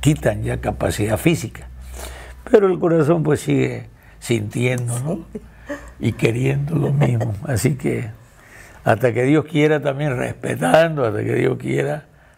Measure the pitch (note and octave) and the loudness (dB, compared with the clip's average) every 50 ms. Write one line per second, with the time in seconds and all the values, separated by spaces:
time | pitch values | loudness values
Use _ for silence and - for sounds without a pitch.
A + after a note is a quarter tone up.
0 | - C#3+ D#3 C#3+ - A#2 G#2 G#2 A2+ A#2+ B2 A#2+ - A#2+ - - - G2 F2+ - | 2 2 2 2 2 0 0 0 -2 -4 -4 -4 -4 -4 -4 -2 -2 -2 -2 -2
1 | G#2 G#2+ A2 G2 - E3 E3+ - - - - - - - - - - - - - | -2 -2 -2 0 2 2 0 0 -2 -6 -10 -14 -18 -18 -18 -18 -18 -16 -14 -14
2 | - - - - - - - - - - - A3 G3+ F#3+ F3+ D#3 E3 F3 E3 E3 | -14 -14 -14 -16 -18 -18 -20 -18 0 4 4 6 6 4 2 2 2 2 4 4
3 | D3+ C#3 E3+ E3 D3 D3+ D3 - - D3 C#3+ C3+ B2+ B2+ B2 A2+ A#2 - - - | 4 4 2 2 2 2 0 0 0 0 0 2 2 0 -2 -6 -10 -14 -18 -20
4 | - - - - - - B2 A2+ G#2 G#2 - A#2 A#2+ B2 B2+ B2 A#2+ A#2+ A#2+ B2 | -20 -20 -20 -10 -4 -2 -2 -2 -2 -2 -2 -2 0 0 0 -2 -2 -4 -4 -4
5 | C3 D3+ F3+ - - - - G#3+ - - - - - - D4 C#4+ - - - - | -4 -4 -6 -6 -8 -10 -14 -16 -16 -18 -20 -18 -14 -12 -12 -12 -12 -16 -10 -4
6 | - A2+ G#2+ - - A#2+ A2+ B2 C3 C3+ C#3 C#3 C#3+ D3 D#3+ - C3 - C#3 C#3 | -2 -2 0 2 0 0 2 2 0 0 0 0 -2 -2 -2 0 0 0 2 2
7 | C#3+ B2+ B2 A2+ A#2 A#2 G#2 G2 - - C3+ G#2 - C3 D3+ B2+ - C#3+ B2+ A#2 | 2 2 2 0 0 -2 -4 -6 -4 -2 0 0 2 0 0 0 -2 -4 -4 -4
8 | A#2 A2 A2 - - - - - - - - - - - - - - - A2+ G#2 | -6 -8 -12 -16 -20 -20 -20 -20 -20 -20 -20 -20 -20 -20 -20 -2 0 2 2 4
9 | B2 B2 A2 A#2 B2 C3 D3+ D#3 C3+ - - D3+ D3 D3+ D3+ D3+ C3+ C#3+ C3+ C#3 | 2 2 2 2 2 4 4 2 2 2 2 2 4 4 2 2 0 -2 -2 -2
10 | D3+ D3+ B2+ B2 B2+ A#2+ - - - - B2 A#2+ B2+ B2+ C3 D#3 E3 E3 D#3 D3 | -2 -2 -2 -2 -4 -4 -6 -6 -6 -6 -4 -2 2 4 6 6 6 4 2 0
11 | B2+ A2 G2+ G#2+ A2 A2 B2 A#2+ B2+ C3+ C3 A#2 B2 - B2+ C#3 C#3 C#3 D3 D3+ | 0 0 0 -2 -2 -2 0 0 0 0 0 -2 -4 -2 -2 -2 -2 -2 -4 -6
12 | - - _ _ _ _ _ | -10 -16 _ _ _ _ _